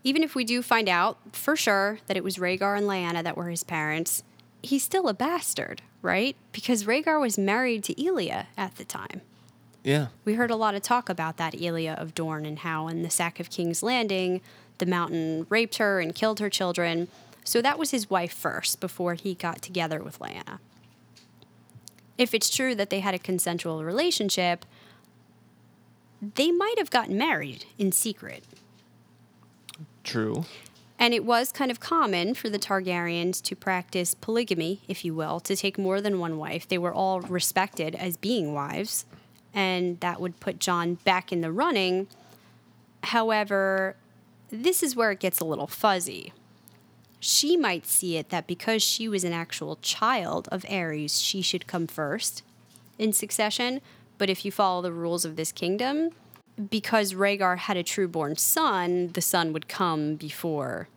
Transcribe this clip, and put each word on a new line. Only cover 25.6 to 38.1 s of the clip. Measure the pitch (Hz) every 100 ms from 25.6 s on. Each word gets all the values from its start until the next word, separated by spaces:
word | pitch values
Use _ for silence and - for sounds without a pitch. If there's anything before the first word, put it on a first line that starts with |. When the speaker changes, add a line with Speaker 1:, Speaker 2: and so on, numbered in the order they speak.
| _ _ _ _ _ -
Speaker 1:
they | 208 233 311
might | 349 403 453
have | 339
gotten | - - 196
married | 311 165 143 123 - -
in | 196
secret. | 175 226 - - - - - - - _ - _ - - _ - _ - - 156 -
Speaker 2:
True. | - 123 107 113 165 - - - - -
Speaker 1:
And | 240
it | 233
was | 226 233 262
kind | - 262
of | 233
common | - 330 262 175 180
for | 254 226
the | 208
Targaryens | - 196 185 175 170 170 175 185
to | - 185
practice | - 185 175 185 175 -
polygamy, | - 226 240 170 165 196 -
if | 185 175
you |
will, | 160 156 165
to | - 196
take | 196 190
more | 190 196
than | 208 190
one | 170 160
wife. | 151 165 -
They | 185
were | 175
all | - 190 185
respected | 175 180 - 190 196 - 156
as | - 185